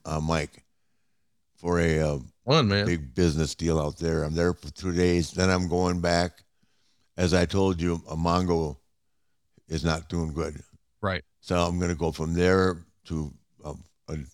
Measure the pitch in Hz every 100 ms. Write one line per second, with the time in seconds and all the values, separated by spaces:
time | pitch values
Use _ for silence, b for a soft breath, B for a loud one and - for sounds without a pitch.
0 | - 78 78 80 76 - _ _ _ _
1 | _ _ _ _ _ _ 87 87 85 78
2 | 78 73 - _ - 156 110 101 101 87
3 | 69 62 87 76 76 - 82 80 73 -
4 | 82 80 76 80 87 87 73 - 92 85
5 | 90 87 78 85 92 92 90 87 90 90
6 | 87 87 87 - _ _ _ _ _ _
7 | _ - 90 90 82 98 95 87 87 85
8 | - 78 85 87 90 85 78 67 _ _
9 | _ _ _ _ _ _ - 78 82 80
10 | 80 85 80 76 78 71 - _ _ _
11 | 98 92 - _ - 90 87 87 87 85
12 | 82 80 80 85 90 95 92 85 - _
13 | - 80 76 - _ _ 73 67 - _
14 | - 78 67